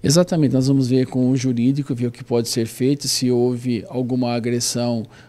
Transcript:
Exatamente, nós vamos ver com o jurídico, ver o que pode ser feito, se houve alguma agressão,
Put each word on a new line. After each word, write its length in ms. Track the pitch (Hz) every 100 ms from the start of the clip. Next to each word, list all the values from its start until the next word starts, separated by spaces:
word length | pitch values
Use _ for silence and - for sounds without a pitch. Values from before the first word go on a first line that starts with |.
Exatamente, 520 | - 151 180 170 143
nós 140 | 131 131
vamos 200 | 139 127
ver 180 | 131 127
com 220 | 131 127
o 80 | 135
jurídico, 580 | 127 117 120 139 139
ver 120 | 120 120
o 40 |
que 140 | -
pode 240 | 123 120 117
ser 180 | - 113
feito, 400 | - 127 143 131
se 220 | - 127
houve 540 | 123 123 123 123 117 87
alguma 420 | 127 123 127 123
agressão, 720 | 120 117 120 120 120 120 117 107 -